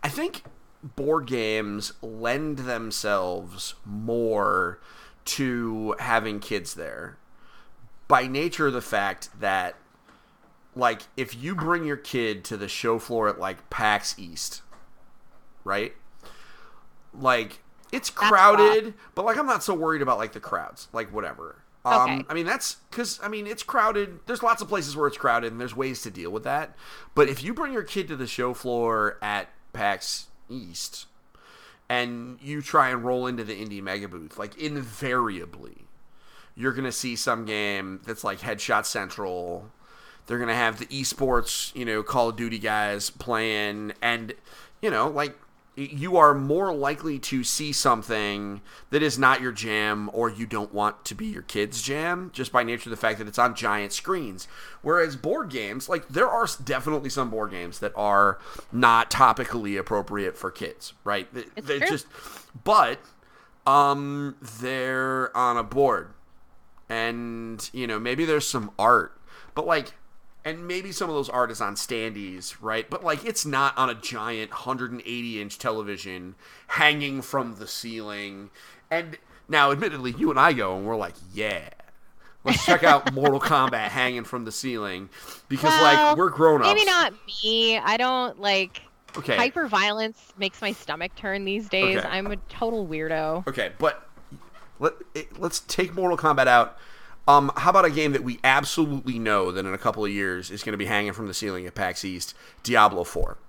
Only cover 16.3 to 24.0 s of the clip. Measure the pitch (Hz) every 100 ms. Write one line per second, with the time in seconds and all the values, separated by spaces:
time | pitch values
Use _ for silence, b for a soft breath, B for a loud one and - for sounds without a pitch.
16.3 | B B B B B B - - - 135
17.3 | 123 107 - - - - 269 - - 208
18.3 | 208 196 208 208 214 220 208 B - 208
19.3 | 226 285 220 - 180 160 156 135 113 110
20.3 | 110 - 92 78 - - 113 107 104 92
21.3 | 69 80 - _ _ 123 123 127 135 135
22.3 | 160 170 247 - - _ - 240 - 202
23.3 | 214 202 214 - 269 220 208